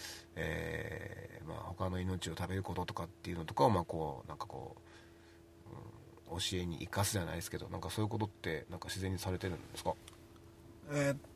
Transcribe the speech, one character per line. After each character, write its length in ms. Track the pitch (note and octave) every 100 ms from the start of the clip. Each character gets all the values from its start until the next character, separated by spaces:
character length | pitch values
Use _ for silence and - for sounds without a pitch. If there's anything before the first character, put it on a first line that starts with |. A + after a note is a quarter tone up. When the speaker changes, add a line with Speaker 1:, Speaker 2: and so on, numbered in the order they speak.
| - - - E2
Speaker 1:
え 1040 | E2 D#2+ E2 D#2+ D#2 D#2+ - - - -
ー、 40 | D#2
ま 60 |
あ、 40 | D#2+
他 260 | E2 F2+ F#2
の 100 | F2+
命 280 | F#2 F#2 -
を 80 | D#2+
食 120 | F2
べ 60 |
る 80 | F#2+
こ 120 | F#2
と 120 | F2+ F2
と 80 |
か 100 | -
っ 40 | E2+
て 220 | - -
い 40 |
う 40 | E2+
の 60 |
と 100 | D#2+
か 100 | -
を、 60 | C3+
ま 100 | F#2+
あ、 40 |
こ 380 | E2+ E2 D#2 C2
う、 40 | C#2+
な 60 |
ん 40 | D2
か 80 | -
こ 300 | C2+ B1+ D#2 - - - - - - - - - - - - - - -
う、 20 |
う 40 | E2+
ん、 20 |
教 200 | - F#2
え 80 | F2
に 120 | D#2+
生 60 | F2
か 180 | -
す 80 | G2
じ 60 | G#2
ゃ 60 |
な 80 | E2
い 40 | E2
で 60 |
す 80 | -
け 80 | E2
ど、 100 | E2
な 100 | F2+
ん 20 |
か 100 | F2
そ 100 | -
う 20 |
い 20 | G#2+
う 20 |
こ 80 | G#2+
と 80 | G#2
っ 20 |
て 380 | - F2+ D#2+ -
な 60 | F2
ん 20 |
か 100 | -
自 120 | F#2+
然 100 | F#2+
に 80 | F#2
さ 140 | -
れ 60 | F2+
て 100 | F#2+
る 60 |
ん 20 | E2 -
で 60 | -
す 40 |
か？ 120 | - - - - - - - - - - D3
Speaker 2:
え 180 | D3 C#3
ー 40 |
っ 20 | C#3 -